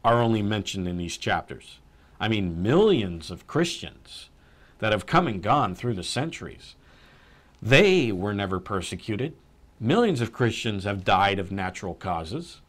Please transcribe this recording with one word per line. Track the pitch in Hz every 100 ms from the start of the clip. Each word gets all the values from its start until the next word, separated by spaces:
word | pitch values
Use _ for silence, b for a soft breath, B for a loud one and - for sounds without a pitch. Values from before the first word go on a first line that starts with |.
are | 117 120
only | 117 110
mentioned | 101 107 - 98 90
in | 87
these | 85 -
chapters? | - 87 - 80 - - _ b b b
I | 110
mean, | 110 92 82
millions | 98 160 214 160 98 85 -
of | 87 -
Christians | 139 170 - 78 - - - - b b b b b
that | 107
have | 104 -
come | 170 170
and | 101
gone | 98 143 107 90
through | 120
the | 98
centuries, | 87 123 160 - 90 - - - b b b b b b b b
they | 107 139 202 185 120
were | 92 101
never | 101 98 92
persecuted. | - 98 90 92 - 104 143 - _ _ - _
Millions | 107 202 233 143
of | 113
Christians | - 120 113 117 101
have | 101 101 95
died | 95 98 98
of | 92
natural | 98 92 - 95
causes | 82 98 85 80 131 175 -